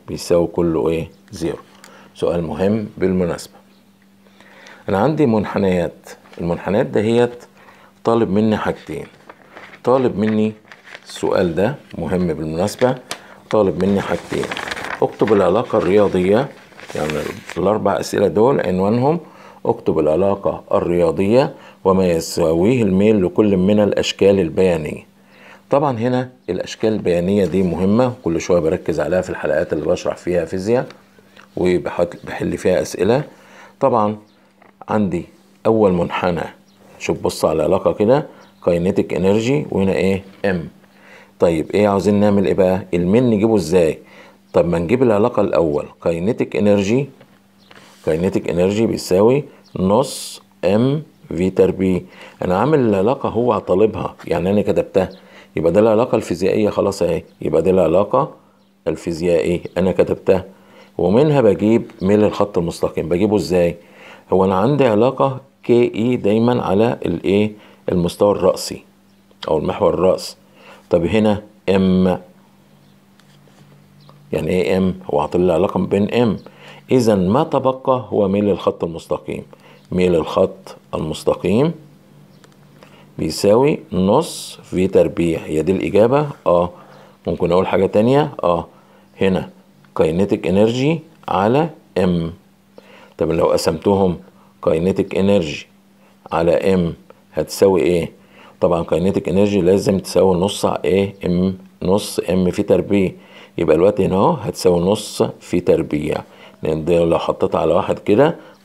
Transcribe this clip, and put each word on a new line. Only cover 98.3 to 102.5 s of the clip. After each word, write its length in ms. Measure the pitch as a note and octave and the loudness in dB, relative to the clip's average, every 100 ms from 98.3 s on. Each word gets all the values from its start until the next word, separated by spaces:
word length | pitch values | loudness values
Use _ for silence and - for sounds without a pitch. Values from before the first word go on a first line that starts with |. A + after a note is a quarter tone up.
| - - - | -20 -20 -2
طبعًا 220 | F2+ E2+ | 0 0
كاينيتيك 460 | E2 E2 F#2 F#2+ - | -2 -2 0 -2 -2
انرجي 320 | F2+ G#2 - | 0 2 2
لازم 380 | E3+ G3 - F#3+ | 2 2 2 -2
تساوي 380 | - - F#2+ F2 | -2 0 2 2
نص 280 | G2 - | -2 -2
ع-، 140 | G2+ - | -2 -2
ايه؟ 300 | - F#2 G2 - F2 | 0 0 0 -4 -4
ام، 320 | F2 F#2 F#2 - _ | 0 0 -4 -12 _
نص 380 | F2 G2+ - - | -2 -2 -2 -6
ام 300 | - F#2 F2+ | -2 0 0